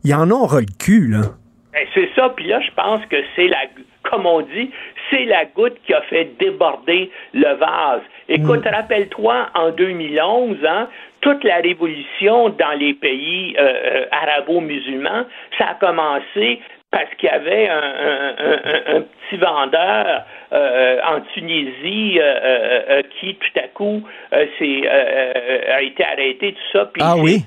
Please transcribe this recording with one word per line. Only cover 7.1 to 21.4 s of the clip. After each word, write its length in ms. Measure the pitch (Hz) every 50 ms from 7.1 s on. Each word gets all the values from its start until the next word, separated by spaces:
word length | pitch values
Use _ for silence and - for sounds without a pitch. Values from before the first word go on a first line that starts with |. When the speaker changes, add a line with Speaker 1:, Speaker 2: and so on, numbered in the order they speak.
| - - - - -
Speaker 2:
le 200 | 160 170 147 139 -
vase. 420 | 156 156 160 175 160 143 123 117 - - - - -
Écoute, 380 | - 160 160 151 151 156 147 143
Speaker 1:
Mm. 40 | 220 202
Speaker 2:
rappelle-toi, 760 | 214 220 - 233 208 202 196 - - 208 226 240 247 226 - -
en 160 | 180 165 165
deux 200 | 165 - 185 185
mille 280 | 185 170 160 147 147 151 160
onze, 340 | 185 220 247 254 233 196 143 147
hein, 200 | 156 170 202 240 - - - - - _ _
toute 220 | - 285 285 285 285
la 140 | 214 175
révolution 920 | 170 165 175 180 165 170 165 156 147 139 - - - 190 202 226 240 233 220
dans 280 | 214 - 165 147 151 143
les 140 | 147 147 139
pays, 600 | - - 143 131 135 147 160 175 185 190 175 - -
euh, 20 |
euh, 440 | 143 135 127 - - 127 127 135 127 -
arabo-musulmans, 1120 | - 147 160 151 151 143 139 147 170 175 165 156 147 135 120 131 135 131 143 165 196 226 254 247 - - - - - -
ça 80 | 214 -
a 20 | 175
commencé 840 | - 196 180 170 165 156 151 143 139 139 - - 202 214 240 240 240 - - - - _ _
parce 220 | - 165 156 - - -
qu'il 100 | - 165
y 20 |
avait 380 | 147 143 143 160 190 214 220 196
un, 80 | 165
un, 520 | 151 147 139 135 135 143 147 143 135 139 139 123 -
un, 140 | 147 147 147 - -
un, 320 | - 151 - - 151 151
un 40 | 156
petit 360 | 156 - _ - - - 208
vendeur, 840 | 180 175 175 156 147 135 131 151 165 175 190 214 214 208 185 151 123 - - - - - - -
euh, 440 | 143 143 135 123 127 131 127 127 127 -
en 140 | 165 156 147 143 - -
Tunisie, 840 | 190